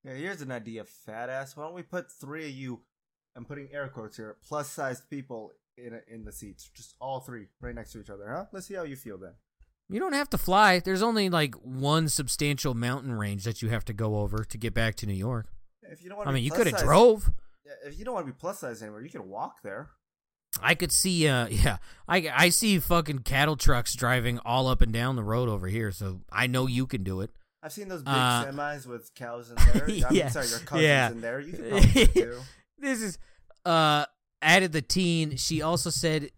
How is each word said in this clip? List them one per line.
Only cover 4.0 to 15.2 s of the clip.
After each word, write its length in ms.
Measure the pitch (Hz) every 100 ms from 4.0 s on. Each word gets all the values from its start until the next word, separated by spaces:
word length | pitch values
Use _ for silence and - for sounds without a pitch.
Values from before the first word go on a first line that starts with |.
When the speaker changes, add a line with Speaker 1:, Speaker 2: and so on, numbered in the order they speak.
| 107 -
Speaker 1:
here, 220 | 110 - _
plus-sized 640 | 151 139 - 139 123 _
people 420 | 143 135 117 107 _ _ _
in 160 | 123
a, 60 | 113 _
in 120 | 113
the 80 | 104
seats. 380 | - 104 95 -
Just 200 | - - _
all 200 | 131 131
three 280 | 131 120 98 _
right 140 | 123
next 180 | 117 110
to 80 | 113
each 80 | 101
other, 160 | 101 104
huh? 160 | 151 202
Let's 140 | 196 185
see 80 |
how 100 | 196
you 120 | 156 135
feel 220 | 117 95
then. 160 | 92 - _ _ _ _ _
Speaker 2:
You 100 | 202
don't 140 | 370
have 160 | 285 285
to 80 | -
fly. 400 | 185 190 214 185
There's 240 | 185 185
only, 260 | 226 220 190
like, 260 | 175 147 -
one 520 | 123 131 139 160 160
substantial 640 | - 131 - 147 139 143
mountain 380 | 120 120 131 131
range 320 | 113 104 101
that 160 | 113 110
you 80 | 113
have 160 | 113 -
to 60 |
go 280 | 107 110 107
over 240 | 101 107
to 140 | 107 110
get 140 | 113
back 220 | 104 113 101
to 100 | 104
New 60 |
York. 320 | 95